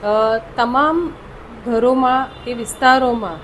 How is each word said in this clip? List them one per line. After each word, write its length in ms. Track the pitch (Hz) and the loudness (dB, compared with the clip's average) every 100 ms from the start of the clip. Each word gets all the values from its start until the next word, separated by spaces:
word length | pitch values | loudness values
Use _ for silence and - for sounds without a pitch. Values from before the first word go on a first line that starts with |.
અ, 340 | 208 214 220 226 - - | 0 2 2 0 -4 -2
તમામ 580 | 240 254 302 330 339 - - - - 226 - | 0 2 2 2 -2 -8 -18 -18 -18 -12 -2
ઘરોમાં 640 | 226 240 262 254 254 262 - - | 2 4 4 2 0 -2 -10 -10
કે 80 | |
વિસ્તારોમાં 840 | 240 220 - 262 262 254 233 202 160 | -8 -8 2 4 6 4 0 -4 -10